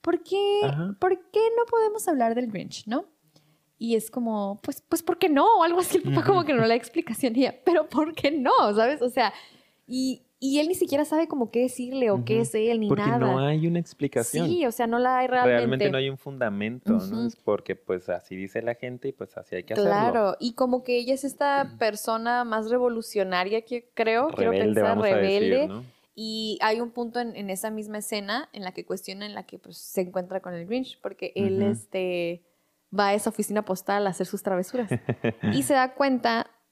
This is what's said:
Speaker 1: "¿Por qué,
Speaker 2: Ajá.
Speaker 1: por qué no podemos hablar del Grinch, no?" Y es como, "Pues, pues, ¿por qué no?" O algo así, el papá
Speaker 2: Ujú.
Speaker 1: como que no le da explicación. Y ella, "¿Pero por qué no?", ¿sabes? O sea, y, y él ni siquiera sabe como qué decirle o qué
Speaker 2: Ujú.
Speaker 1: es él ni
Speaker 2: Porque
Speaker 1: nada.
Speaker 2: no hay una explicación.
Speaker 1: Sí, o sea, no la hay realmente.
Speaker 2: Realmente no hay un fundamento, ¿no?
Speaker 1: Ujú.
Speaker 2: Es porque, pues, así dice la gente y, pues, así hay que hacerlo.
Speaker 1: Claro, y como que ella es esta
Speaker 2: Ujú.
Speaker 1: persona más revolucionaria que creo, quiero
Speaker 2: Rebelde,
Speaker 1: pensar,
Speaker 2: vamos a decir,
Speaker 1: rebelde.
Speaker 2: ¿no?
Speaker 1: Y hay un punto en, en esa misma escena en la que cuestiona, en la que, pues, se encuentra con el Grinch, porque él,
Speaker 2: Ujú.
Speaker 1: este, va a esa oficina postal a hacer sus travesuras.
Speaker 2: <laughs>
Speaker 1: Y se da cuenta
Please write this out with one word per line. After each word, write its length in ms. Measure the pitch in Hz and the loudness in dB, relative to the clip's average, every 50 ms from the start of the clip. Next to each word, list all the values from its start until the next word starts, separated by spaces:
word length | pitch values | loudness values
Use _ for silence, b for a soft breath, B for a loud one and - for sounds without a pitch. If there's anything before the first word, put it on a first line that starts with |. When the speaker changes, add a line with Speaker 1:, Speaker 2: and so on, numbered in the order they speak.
Speaker 1:
"¿Por 200 | - 339 349 330 | 0 0 -2 -2
qué, 380 | 339 - 370 392 403 403 403 415 415 | -2 -2 -2 0 2 2 2 2 2
Speaker 2:
Ajá. 300 | - 139 147 165 196 202 _ | 0 0 -2 -4 -4 -4 _
Speaker 1:
por 200 | 359 381 392 370 - _ | 0 0 0 0 -4 _
qué 100 | - 415 453 453 453 | 0 2 2 2 2
no 80 | 466 480 | 0 0
podemos 420 | 466 466 453 440 427 415 440 - 381 | 2 2 2 2 2 0 -2 -2 0
hablar 260 | 320 262 233 226 226 | 2 2 2 2 2
del 140 | 240 254 226 | 0 -2 -4
Grinch, 380 | 208 175 - - - - - | -6 -8 -10 -10 -12 -14 -8
no?" 200 | 208 220 294 403 - _ _ _ b b b b b b b b b _ _ | -4 -4 -4 -4 -8 _ _ _ b b b b b b b b b _ _
Y 180 | 220 233 233 | -2 0 0
es 140 | 220 220 - | 0 0 -4
como, 500 | - 254 240 226 220 208 202 196 202 208 | -6 -4 -4 -2 -2 -2 -4 -4 -6 -6
"Pues, 200 | - - 277 - _ | -8 -10 -10 -10 _
pues, 160 | _ 339 330 | _ -4 -2
¿por 140 | - - 349 - | 0 -2 0 2
qué 120 | 381 359 | 2 4
no?" 160 | 294 277 320 427 453 392 | 6 6 6 6 8 6
O 40 | |
algo 180 | 330 339 339 359 | 6 4 4 2
así, 160 | 349 - - | 0 2 0
el 60 | 359 | 0
papá 160 | - - - 339 | 2 4 2 4
Speaker 2:
Ujú. 80 | 311 | 4
Speaker 1:
como 180 | - 403 359 330 | 4 4 4 4
que 80 | 294 | 2
no 80 | 285 233 | 2 4
le 80 | 226 226 | 4 4
da 60 | 226 | 2
explicación. 600 | 240 - - - 330 - - 220 - - 247 220 | 2 0 -2 -4 -4 -4 -4 -4 -2 -2 0 2
Y 40 | 254 262 | 2 2
ella, 120 | - - - _ | 2 0 0 _
"¿Pero 240 | 370 339 320 311 311 | 4 4 4 2 2
por 260 | - 262 302 320 320 | 0 0 0 0 -2
qué 160 | - - 277 | -2 -2 0
no?", 200 | 311 302 247 302 466 494 285 214 208 | 0 2 2 4 4 6 4 4 4
¿sabes? 240 | 214 220 247 294 302 | 4 2 2 2 0
O 80 | 233 254 | -2 -2
sea, 240 | 233 269 226 202 B B B B B B B B B B B | 2 2 0 0 B B B B B B B B B B B
y, 360 | - 247 254 262 262 254 - _ _ _ _ | -8 -6 -4 -2 -2 -4 -6 _ _ _ _
y 220 | - 269 269 294 | -2 0 2 2
él 80 | 302 330 | 2 2
ni 60 | 370 | 2
siquiera 300 | - 359 - 277 277 302 | 0 0 0 2 0 0
sabe 220 | 302 311 311 330 320 | 0 0 0 0 0
como 220 | 320 277 240 214 | 0 -2 -2 0
qué 100 | - 233 | 0 0
decirle 480 | 254 254 247 - 247 247 262 269 254 220 | 0 0 -2 -6 -8 -6 -2 0 2 2
o 140 | 196 - 120 | 2 2 2
qué 100 | - 214 | 0 2
Speaker 2:
Ujú. 80 | 226 | 2
Speaker 1:
es 120 | 233 226 - | 2 0 0
él 260 | 220 220 233 233 226 | 0 0 2 0 0
ni 80 | 214 208 | 2 2
Speaker 2:
Porque 140 | - 208 208 | 2 2 2
Speaker 1:
nada. 140 | 139 - 240 | 0 2 2
Speaker 2:
no 200 | 127 127 127 131 | 2 2 2 2
hay 260 | 139 143 151 156 160 | 2 2 2 2 2
una 120 | 170 170 175 | 0 0 -2
explicación. 680 | 165 - - _ 147 139 - 123 113 - - 156 - 311 | -4 -6 -6 _ -4 -2 0 -2 -2 0 -2 -2 0 0
Speaker 1:
Sí, 160 | 339 349 302 | 0 2 0
o 40 | 240 | -2
sea, 140 | 226 - 240 | 0 -2 -2
no 120 | 226 233 240 | 0 0 2
la 200 | 247 254 254 254 | 2 2 2 2
hay 80 | 254 | 0
realmente. 300 | 254 254 247 247 247 240 | 2 2 4 4 4 4
Speaker 2:
Realmente 340 | 240 - - 131 131 208 - | 4 4 2 0 2 2 2
no 60 | 139 135 | 2 0
hay 100 | 135 135 | -2 -2
un 80 | 135 131 | -4 -6
fundamento, 720 | - 139 139 131 123 110 101 101 104 110 120 127 _ 208 | -10 -12 -4 -4 -2 -2 -2 -2 -4 -4 -4 -4 _ 0
¿no? 60 | - - | 0 0
Speaker 1:
Ujú. 280 | 92 95 104 113 120 | 0 -4 -4 -4 -4
Speaker 2:
Es 100 | 117 113 | -4 -6
porque, 380 | _ _ - 104 98 - - 95 | _ _ -2 -2 0 -2 -6 -8
pues, 340 | - _ - 92 90 - - | -8 _ -6 -6 -4 -2 -6
así 280 | 87 90 - - 92 | -6 -6 -6 -10 -10
dice 260 | 92 98 98 - 117 | -10 -10 -6 -6 -4
la 120 | 110 117 117 | -4 -4 -6
gente 340 | _ - 123 123 120 - 135 | _ -8 -12 -10 -8 -8 -10
y, 40 | |
pues, 240 | 135 _ - - _ | -8 _ -14 -14 _
así 200 | - - _ 180 | -18 -14 _ -10
hay 80 | 180 180 | -10 -6
que 80 | - - | -4 -2
hacerlo. 160 | 214 202 202 | 0 2 2
Speaker 1:
Claro, 460 | 202 202 220 240 247 233 208 190 - - | 2 2 2 2 2 2 0 0 -2 -4
y 120 | - 240 | -6 -8
como 300 | 226 - 262 247 247 254 247 | -2 -2 0 0 0 -2 -2
que 120 | 247 247 240 | -2 -2 -2
ella 140 | 240 247 269 | 0 0 -2
es 100 | 262 - | -2 -2
esta 400 | 269 269 - 285 285 277 277 277 - | -8 -4 -2 0 2 2 0 0 -2
Speaker 2:
Ujú. 100 | - - | -4 -2
Speaker 1:
persona 680 | 233 220 208 208 - 240 226 226 226 233 240 247 247 | -2 -2 -2 -2 -4 -4 -2 -2 0 0 0 0 0
más 260 | 233 220 220 214 220 | 0 -2 -2 0 0
revolucionaria 920 | 240 247 247 247 233 226 226 - - 208 190 185 185 180 180 196 214 226 | 0 2 2 2 0 -2 -6 -4 -2 -2 0 0 0 0 0 0 -2 -4
que 280 | 226 - 247 240 - _ _ | -4 -4 -8 -10 -10 _ _
creo, 340 | - 226 220 226 233 269 302 | 0 2 2 2 2 2 0
quiero 240 | - - 196 190 | 0 0 0 2
Speaker 2:
Rebelde, 220 | 185 196 220 214 214 | 2 2 2 4 4
Speaker 1:
pensar, 160 | 214 208 202 - | 4 4 4 4
Speaker 2:
vamos 80 | 208 220 | 4 4
a 100 | 208 220 | 4 4
decir, 240 | 208 196 190 196 202 | 4 4 2 2 2
Speaker 1:
rebelde. 260 | 220 226 240 262 294 - | 4 4 4 2 2 0
Speaker 2:
¿no? 160 | 196 226 - 123 b b b b _ | -4 -10 -12 -16 b b b b _
Speaker 1:
Y 440 | - 220 220 220 220 220 214 208 - | -12 -10 -8 -6 -6 -4 -4 -4 -2
hay 180 | - 220 220 233 | 0 0 0 0
un 100 | 240 233 | -4 -6
punto 280 | 233 240 240 226 226 247 | -6 -8 -8 -6 -4 -6
en, 140 | 240 233 190 | -6 -6 -8
en 140 | - 202 196 | -10 -8 -8
esa 200 | 190 190 - 220 | -6 -6 -6 -8
misma 280 | 220 220 214 208 214 214 | -8 -8 -10 -10 -10 -10
escena 500 | 208 - 220 208 202 196 214 254 320 _ | -8 -6 -6 -6 -4 -4 -6 -6 -6 _
en 100 | - 208 | -12 -12
la 100 | 190 185 | -12 -10
que 120 | 180 - - | -10 -12 -8
cuestiona, 400 | _ 185 190 - - 190 196 208 | _ -8 -8 -8 -12 -12 -12 -12
en 80 | 208 208 | -12 -12
la 80 | 208 185 | -12 -14
que, 140 | - 190 190 | -14 -20 -20
pues, 180 | _ - 175 - | _ -20 -20 -18
se 240 | - - - 196 | -18 -8 -6 -6
encuentra 380 | 185 180 185 185 180 185 190 190 | -6 -4 -4 -8 -6 -6 -8 -8
con 140 | 185 185 180 | -8 -8 -10
el 120 | 170 170 | -10 -8
Grinch, 320 | 185 226 254 262 - - _ | -6 -6 -6 -6 -8 -12 _
porque 300 | - 392 392 _ 190 - - | -12 -12 -10 _ -10 -8 -4
él, 260 | 185 202 196 190 196 | -2 -2 0 0 0
Speaker 2:
Ujú. 80 | 202 208 | 0 0
Speaker 1:
este, 680 | 220 226 - _ - 190 185 180 180 175 170 170 175 175 _ _ _ _ _ _ _ _ _ _ - 196 | -2 -4 -8 _ -6 -4 -2 -2 -2 -2 -4 -4 -6 -8 _ _ _ _ _ _ _ _ _ _ -2 0
va 100 | 202 202 | 2 2
a 60 | 202 | 2
esa 140 | 214 - 233 | 2 0 -2
oficina 340 | 214 - 208 - 202 208 208 | -2 -2 -4 -2 -2 -4 -2
postal 420 | - 185 180 - - 196 202 208 | -2 -4 -4 -2 -2 0 2 0
a 40 | 196 | 0
hacer 160 | 180 - 185 | 0 -2 -4
sus 160 | 180 - 196 | -4 -4 -6
travesuras. 460 | - 202 190 180 185 - - 247 233 190 | -2 -2 0 0 -2 -2 -4 -4 -2 -2
Speaker 2:
<laughs> 680 | 135 113 - - 120 - - 117 110 - - - 208 269 | -4 -4 -2 -4 -6 -2 -2 -4 -2 0 -2 0 0 0
Speaker 1:
Y 40 | 269 | 2
se 100 | - 294 | 2 4
da 200 | 262 254 254 262 | 4 2 2 0
cuenta 560 | - 277 277 262 240 - 233 226 233 - - _ _ _ _ | 0 2 2 2 2 2 0 0 0 -2 -6 _ _ _ _